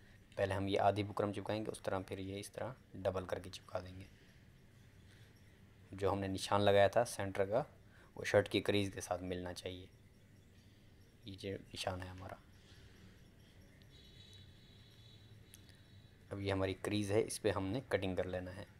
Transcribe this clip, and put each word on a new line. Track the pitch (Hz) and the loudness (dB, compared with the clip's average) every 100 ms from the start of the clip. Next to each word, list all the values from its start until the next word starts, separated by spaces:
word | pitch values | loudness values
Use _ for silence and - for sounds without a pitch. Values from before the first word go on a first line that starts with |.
| - - - - | -20 -20 -10 -2
पहले | 98 98 | 0 0
हम | 98 | 0
ये | 98 | 2
आधी | 104 98 | 4 2
बुकरम | 101 101 104 | 0 0 -2
चिपकाएंगे | 98 98 107 110 | -2 -4 -4 -4
उस | - | -6
तरह, | - 98 | -4 -4
फिर | 95 98 | -4 -8
ये | 95 98 | -6 -8
इस | 101 | -10
तरह | - 104 135 - 98 | -8 -8 -10 -14 -6
डबल | 95 92 90 | -2 -2 -2
करके | - 95 | -6 -8
चिपका | - - - | -12 -8 -8
देंगे। | 92 92 95 - - - - - - - - - - - - - - - - - - | -8 -12 -16 -18 -20 -20 -20 -20 -20 -20 -20 -20 -20 -20 -20 -20 -20 -20 -20 -20 -16
जो | 98 95 | -2 2
हमने | 98 98 | 2 0
निशान | 95 - 101 | -2 2 4
लगाया | 101 101 98 | 8 8 8
था | 117 | 6
सेंटर | 120 - 98 95 98 | 2 0 -2 0 2
का, | 113 151 - - - - - | 2 0 -6 -20 -20 -18 -8
वो | |
शर्ट | - 104 98 | 4 6 6
की | 104 | 4
क्रीज | 95 101 98 | 4 2 2
के | 95 | -2
साथ | - 90 | -4 -4
मिलना | 92 90 90 | -2 -4 -6
चाहिए। | 87 92 92 92 - - - - - - - - - - - - - 110 | -8 -8 -10 -12 -20 -20 -20 -20 -20 -20 -20 -20 -20 -20 -20 -20 -20 -16
ये | 95 | -10
जो | 98 | -6
निशान | 98 - - - 92 | -6 -8 -8 -6 -6
है | 92 | -6
हमारा, | 92 92 - - - - - - - - - - - - - - - - - - - - - - - - - - - - - - - - - - - - - - - - | -10 -12 -14 -18 -20 -20 -20 -20 -20 -20 -20 -20 -20 -20 -20 -20 -20 -20 -20 -20 -20 -20 -20 -20 -20 -20 -20 -20 -20 -20 -20 -20 -20 -20 -20 -20 -20 -20 -20 -20 -20 -8
अब | 104 | -4
ये | 98 | 0
हमारी | 95 95 | 2 2
क्रीज | 95 - 104 101 | 0 0 0 2
है, | 104 | 2
इस | - - | 2 0
पे | 107 | 0
हमने | 98 95 117 | 2 0 -2
कटिंग | - 98 95 92 | 0 0 2 0
कर | 92 | -2
लेना | 90 90 | -4 -6
है। | 92 101 | -10 -14